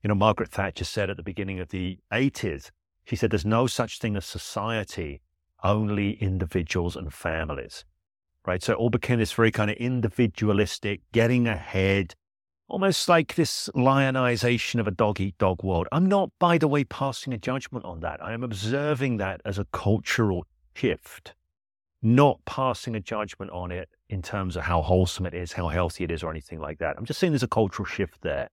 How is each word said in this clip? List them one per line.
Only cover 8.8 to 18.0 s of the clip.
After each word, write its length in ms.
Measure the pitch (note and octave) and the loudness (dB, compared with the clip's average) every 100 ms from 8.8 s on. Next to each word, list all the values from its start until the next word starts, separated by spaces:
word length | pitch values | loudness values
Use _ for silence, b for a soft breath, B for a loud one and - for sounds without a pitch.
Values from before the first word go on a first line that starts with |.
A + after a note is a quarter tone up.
| A#2 | 2
became 280 | A#2 - A#2+ | 0 0 2
this 140 | A2 | 2
very 180 | - A2+ | 4 4
kind 200 | A2 G#2 | 4 -2
of 80 | G#2 | 0
individualistic, 1200 | A#2+ B2+ A2 - A#2 - G#2+ G2+ G2+ - G#2 G2+ _ | -2 0 -2 2 0 2 2 2 2 -2 -6 -6 _
getting 340 | A2+ A#2 B2 A#2 | 2 4 4 2
ahead, 680 | F#2+ - F#2+ F#2+ G2 F2+ - _ _ _ _ _ | -2 -2 0 2 2 0 -8 _ _ _ _ _
almost 400 | F#3+ G3 - - | 0 2 2 4
like 260 | E3+ D#3 | 4 4
this 340 | - D3+ - - | 0 0 -2 -4
lionization 1040 | - B2+ C3+ C3+ C3 B2 A#2+ B2 A#2+ - A#2+ | 2 4 4 2 2 0 2 2 2 0 -2
of 80 | G#2 | -2
a 60 | |
dog-eat-dog 720 | F#2+ G#2+ G2+ G2+ - F#2+ F2+ | 0 0 2 -4 2 0 2
world. 240 | F#2+ F2 - | 0 0 0
I'm 160 | D3+ F#3 | 2 4
not, 240 | G3+ F#3 _ | 2 0 _
by 180 | F3 E3+ | 4 4
the 120 | D3+ | 4
way, 160 | C#3+ | 2
passing 480 | C3 - C#3 B2 - | 0 -2 -4 -4 -6
a 60 | A#2+ | -6
judgment 460 | C3 C3 - B2 | -4 -6 -6 -10
on 140 | - E2+ | -10 -8